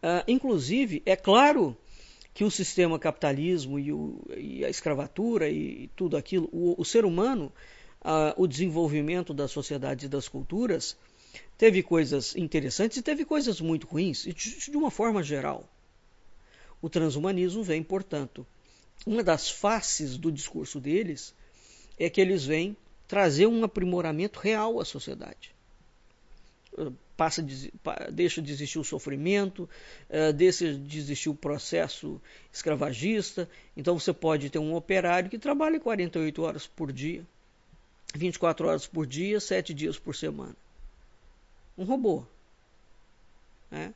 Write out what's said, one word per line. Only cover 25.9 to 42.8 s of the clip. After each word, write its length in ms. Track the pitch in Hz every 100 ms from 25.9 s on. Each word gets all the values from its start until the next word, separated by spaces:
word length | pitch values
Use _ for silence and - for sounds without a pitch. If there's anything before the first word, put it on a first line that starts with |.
| _ - _ - - - _ _ -
Eh, 140 | 156 127 _ -
passa 260 | 160 -
de, 300 | 147 135 135 -
pa-, 260 | - - -
deixa 280 | 156 175 160
de 120 | 147
existir 260 | 143 143 160
o 60 |
sofrimento, 840 | 147 151 - 139 160 202 196 185 170 - - - -
eh, 240 | 156 156
deixa 400 | 147 180 175 170
de 260 | 143 143 151
existir 300 | 143 143 156
o 60 |
processo 840 | 147 147 147 - 165 160 - - 139 - - -
escravagista. 960 | - - - 147 120 165 220 185 - 170 - - -
Então 220 | 147 175
você 140 | -
pode 360 | 170 165 151 139
ter 100 | 165
um 140 | 156
operário 540 | 165 - 190 175 180 185
que 100 | 226
trabalha 420 | 285 285 311 320
quarenta 380 | 311 214 175 170
e 40 |
oito 200 | 156 151
horas 240 | 160 151 -
por 260 | - 151
dia, 340 | 131 143 170 175 _ _ _ _ - _ _ -
vinte 220 | 147 175 165
e 20 |
quatro 300 | 170 160 165
horas 180 | 156 -
por 200 | 165 143
dia, 340 | 139 190 208
sete 340 | 202 180 160
dias 240 | 147 156 156
por 160 | -
semana. 420 | 147 156 143 131 - - - - - - - - - _ - - -
Um 80 |
robô, 400 | 185 262 247 147 123 - _ _ _ _